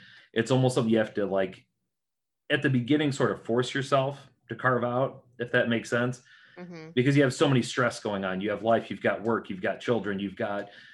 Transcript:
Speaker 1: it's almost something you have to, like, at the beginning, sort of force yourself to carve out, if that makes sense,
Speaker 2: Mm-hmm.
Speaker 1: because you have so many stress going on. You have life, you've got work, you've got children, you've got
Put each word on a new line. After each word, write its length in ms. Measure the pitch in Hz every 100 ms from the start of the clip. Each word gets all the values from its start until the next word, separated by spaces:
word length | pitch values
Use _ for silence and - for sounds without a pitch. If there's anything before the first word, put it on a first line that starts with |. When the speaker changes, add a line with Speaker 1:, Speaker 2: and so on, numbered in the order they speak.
| - - _
Speaker 1:
it's 180 | 113 113
almost 240 | 131 131 127
something 160 | 113
you 80 | 110
have 140 | 107 -
to, 100 | 98
like, 400 | 95 95 92 _ _ _ _ _ _ _ _ -
at 120 | 147
the 80 | 139
beginning, 420 | 127 117 151 151
sort 200 | 135 120
of 120 | 95
force 300 | - 117 127
yourself 460 | 139 131 135 135 139 - _ -
to 80 | 113
carve 280 | 127 123 120
out, 400 | 123 135 - _ -
if 120 | 117
that 180 | 123 113
makes 200 | 117 -
sense, 320 | 120 123 127 _ - - -
Speaker 2:
Mm-hmm. 320 | 175 170 160 143
Speaker 1:
because 200 | 127 139
you 60 |
have 140 | 139 127
so 120 | 151
many 140 | 127
stress 380 | 113 - 120 -
going 260 | 113 101 95
on. 160 | 92
You 80 | 104
have 140 | 98
life, 260 | 110 113 -
you've 120 | 98
got 180 | 113 95
work, 260 | 104 110 -
you've 140 | 95
got 180 | 101 90
children, 380 | - 117 98 98
you've 180 | 98 92
got 340 | 110 101 104 - -